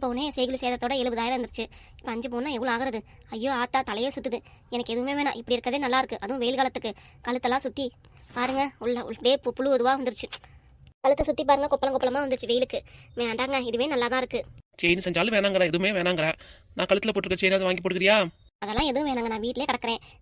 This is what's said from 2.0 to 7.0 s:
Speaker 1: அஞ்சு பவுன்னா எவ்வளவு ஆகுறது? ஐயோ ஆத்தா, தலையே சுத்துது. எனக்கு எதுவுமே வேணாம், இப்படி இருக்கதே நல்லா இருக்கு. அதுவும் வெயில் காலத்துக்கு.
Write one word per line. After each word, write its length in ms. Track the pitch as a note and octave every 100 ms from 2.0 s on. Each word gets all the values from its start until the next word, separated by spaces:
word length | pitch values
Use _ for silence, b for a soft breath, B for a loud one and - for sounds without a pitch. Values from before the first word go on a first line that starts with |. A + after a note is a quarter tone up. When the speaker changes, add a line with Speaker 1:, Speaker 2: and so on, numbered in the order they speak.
| -
Speaker 1:
அஞ்சு 140 | A3+ B3
பவுன்னா 200 | A#3+ C#4+ B3
எவ்வளவு 140 | B3+
ஆகுறது? 260 | A#3 C4 - - b b A3
ஐயோ 140 | B3+ B3+
ஆத்தா, 180 | B3 C4 B3+
தலையே 220 | G#3 B3+ C4+
சுத்துது. 220 | B3+ A#3 - b b
எனக்கு 180 | A#3+ A#3+
எதுவுமே 220 | A#3 C4 C#4+
வேணாம், 200 | C#4+ A#3
இப்படி 160 | A#3 A#3+
இருக்கதே 240 | B3 C#4 C4+
நல்லா 140 | B3+
இருக்கு. 180 | C4 A#3+
அதுவும் 180 | G3+ C4
வெயில் 160 | A#3+ B3+
காலத்துக்கு. 320 | C4 C4 A3+ -